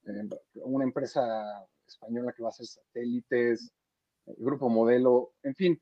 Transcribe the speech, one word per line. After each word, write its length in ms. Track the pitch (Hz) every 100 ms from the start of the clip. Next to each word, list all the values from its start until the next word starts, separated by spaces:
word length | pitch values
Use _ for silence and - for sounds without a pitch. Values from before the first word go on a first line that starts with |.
| -
eh, 240 | 101 104 - _ -
una 280 | 123 135
empresa 400 | 131 135 131 147 120 110 104 101 95 _ _
española 460 | - 113 120 123 -
que 60 |
va 80 | 113
a 20 |
hacer 140 | - 117
satélites, 1040 | - _ 120 120 120 - 123 120 113 120 _ _ _ _ _ -
el 100 | -
Grupo 300 | 120 139 131
Modelo, 640 | 113 113 123 127 123 123 _
en 100 | 139
fin 280 | 135 185 156